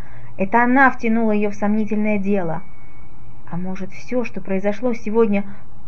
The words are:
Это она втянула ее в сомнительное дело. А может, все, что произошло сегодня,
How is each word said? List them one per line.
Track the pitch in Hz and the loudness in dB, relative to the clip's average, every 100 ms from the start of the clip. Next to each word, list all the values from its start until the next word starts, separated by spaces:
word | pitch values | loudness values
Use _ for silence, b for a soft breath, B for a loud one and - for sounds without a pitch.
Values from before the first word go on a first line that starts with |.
| B B B B | B B B B
Это | 196 233 | 2 2
она | 240 254 269 | 4 6 4
втянула | 254 226 226 220 | 4 0 2 2
ее | 208 208 | 2 0
в | |
сомнительное | 202 208 214 208 214 214 208 | 0 0 0 0 0 0 0
дело. | 190 202 170 160 - B B B - - - - - | 2 0 0 -2 -2 B B B -2 -4 -4 -4 -4
А | 170 | -2
может, | 185 185 180 | -2 -2 -4
все, | - - 247 | -4 -2 -2
что | 233 202 | -2 -2
произошло | 190 190 202 202 247 | -2 0 0 0 0
сегодня, | 220 214 220 226 202 196 B B - | 0 0 2 4 2 0 B B -2